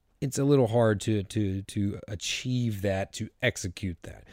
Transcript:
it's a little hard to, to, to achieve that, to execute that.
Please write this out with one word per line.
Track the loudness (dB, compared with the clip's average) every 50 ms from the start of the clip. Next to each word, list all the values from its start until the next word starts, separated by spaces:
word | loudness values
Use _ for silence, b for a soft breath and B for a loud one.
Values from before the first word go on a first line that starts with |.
| _ _ _ _
it's | -6 -4 -2 0
a | 4
little | 6 6 6 6 4
hard | 4 4 6 6 4 2
to, | 2 0 0 0 -2
to, | -2 -2 0 0 0 -2 -4 -6
to | -4 -2 -2 0 0 -2 -4 -8 -10
achieve | -10 -8 -6 -6 -6 -4 -4 -2 -2 0 0 0 -2 -2
that, | -2 0 0 0 -2 -4 -6
to | -8 -8 -8 -6 _
execute | -2 -2 -2 -2 -6 -8 -8 -6 -6 -6 -6 -8 -12
that. | -16 -16 -16 -20 B